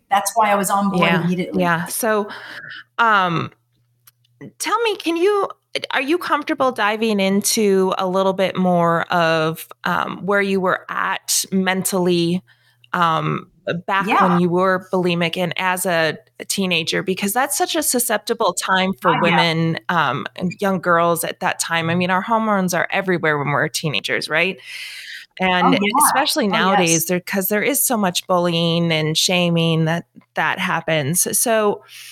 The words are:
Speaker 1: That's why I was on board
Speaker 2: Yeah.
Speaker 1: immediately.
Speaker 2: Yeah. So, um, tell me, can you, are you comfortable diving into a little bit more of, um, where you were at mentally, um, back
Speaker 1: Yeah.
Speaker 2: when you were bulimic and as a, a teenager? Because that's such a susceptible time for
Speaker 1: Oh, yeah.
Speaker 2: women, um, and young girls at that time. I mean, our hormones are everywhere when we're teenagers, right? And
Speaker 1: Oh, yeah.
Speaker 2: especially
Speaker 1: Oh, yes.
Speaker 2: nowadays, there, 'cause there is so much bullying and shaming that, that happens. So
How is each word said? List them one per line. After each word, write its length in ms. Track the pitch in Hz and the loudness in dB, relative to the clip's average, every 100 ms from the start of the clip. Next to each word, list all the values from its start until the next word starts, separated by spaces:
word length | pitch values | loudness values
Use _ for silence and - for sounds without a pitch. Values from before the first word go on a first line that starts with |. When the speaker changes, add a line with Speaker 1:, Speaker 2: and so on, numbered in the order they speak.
| _ | _
Speaker 1:
That's 200 | 196 202 233 | 0 0 2
why 160 | 208 | 2
I 40 | 202 | 2
was 140 | 190 | 0
on 200 | 202 196 | 0 0
board 120 | 180 | 2
Speaker 2:
Yeah. 220 | 170 170 | 2 2
Speaker 1:
immediately. 400 | 165 180 180 185 | 0 -2 -2 -2
Speaker 2:
Yeah. 220 | 175 170 175 | 0 0 -4
So, 440 | - 226 214 208 - - - - - - - | -4 0 0 -2 -10 -16 -16 -16 -18 -10 0
um, 520 | 233 202 180 160 123 - _ _ _ _ _ _ _ _ - - | 4 4 2 0 -4 -10 _ _ _ _ _ _ _ _ -18 -10
tell 200 | 311 427 | -4 0
me, 140 | 453 392 | 0 -2
can 200 | 320 339 | -2 2
you, 320 | 370 403 - - _ - - | 2 2 -2 -6 _ -8 -4
are 100 | 254 | -2
you 180 | 269 349 | 0 -2
comfortable 520 | - 294 285 302 262 | 0 -2 -2 0 0
diving 480 | 247 208 220 226 208 | 2 0 2 0 2
into 760 | 190 196 - - 208 190 190 - | 2 2 2 2 4 4 2 0
a 100 | 190 | 0
little 260 | 190 190 | 2 2
bit 220 | 190 185 - | 2 0 2
more 560 | 185 175 170 165 - | 2 4 4 2 0
of, 560 | 180 165 160 156 165 - - | 2 2 2 0 -4 -12 -8
um, 400 | 180 170 - - 180 | -2 -2 -2 -4 0
where 160 | 202 | 0
you 180 | 196 190 | 2 0
were 260 | 185 - - | 0 -2 -4
at 540 | 180 190 190 - - - | -6 -4 -4 -4 -4 0
mentally, 920 | 190 185 190 - 190 180 175 170 180 - _ _ _ _ | 0 0 0 -2 0 2 2 2 -2 -6 _ _ _ _
um, 600 | 180 170 160 156 - - _ - 170 - | 0 0 0 -2 -4 -8 _ -8 -6 -2
back 220 | - 190 | -2 2
Speaker 1:
Yeah. 200 | 311 190 | 2 4
Speaker 2:
when 120 | 175 | 4
you 80 | 175 | 2
were 380 | 175 190 185 190 | 2 2 0 -2
bulimic 460 | 185 180 170 170 185 | 0 0 0 -2 -2
and 160 | 180 - | -4 -2
as 280 | 185 180 185 | -2 -2 0
a, 320 | 170 160 147 - - | 0 0 -2 -12 -14
a 60 | - | -6
teenager? 580 | - 190 170 160 175 | -4 0 -2 -2 -2
Because 300 | 165 185 196 | -2 -4 -2
that's 220 | 247 285 - | -2 -2 -2
such 200 | 359 330 | -2 -2
a 80 | |
susceptible 720 | 294 247 - 208 - 226 202 | 0 -2 0 -2 -2 -2 0
time 400 | 180 - 190 185 | 0 0 0 0
for 180 | 190 185 | 0 0
Speaker 1:
Oh, 20 | |
yeah. 80 | 156 | 2
Speaker 2:
women, 580 | 170 170 170 160 165 165 - | 2 2 2 2 0 -2 -2
um, 360 | 175 143 127 - - | 0 0 -2 -6 -6
and 160 | 180 - | -6 -2
young 200 | 196 190 | -2 0
girls 440 | 180 170 170 165 | 2 2 4 0
at 160 | - - | -4 -4
that 200 | 180 - | -4 -2
time. 300 | - 165 165 | -2 -2 0
I 60 | 170 | 0
mean, 140 | 180 | 0
our 120 | 185 | 0
hormones 520 | 196 226 220 202 185 | 0 0 2 0 0
are 140 | 175 - | 0 -2
everywhere 460 | 190 190 170 156 147 | -2 0 0 0 0
when 120 | 143 | 0
we're 180 | 139 151 | 0 0
teenagers, 600 | - 160 104 - 113 - | -2 -4 -4 -2 -4 -2
right? 320 | 156 180 190 - - - - - - - - | -2 -2 -4 -14 -14 -14 -14 -16 -16 -18 -4
And 280 | 185 180 233 | 0 2 2
Speaker 1:
Oh, 40 | 247 | 2
yeah. 260 | 202 254 294 | 2 2 2
Speaker 2:
especially 380 | 254 294 311 214 | 2 0 0 0
Speaker 1:
Oh, 60 | |
yes. 80 | 170 | 2
Speaker 2:
nowadays, 460 | 180 196 170 165 165 | 2 2 2 0 0
there, 140 | 180 | -4
'cause 300 | - 196 185 | -2 -4 -2
there 120 | 208 | 0
is 240 | 202 285 - | 0 0 0
so 100 | 233 | 0
much 300 | 190 175 - | 0 -2 0
bullying 680 | 180 175 170 170 165 170 | 0 2 2 2 2 2
and 240 | 156 156 160 | 0 0 0
shaming 680 | - 180 175 170 165 160 160 | 0 2 2 2 2 2 0
that, 220 | 170 - - _ | -2 -6 -20 _
that 240 | - 160 139 | -2 -2 -2
happens. 840 | 185 165 165 160 135 175 - - | -2 -2 -2 -2 0 -2 -2 0
So 440 | 247 220 208 202 - - - | 0 2 2 0 -8 -20 -20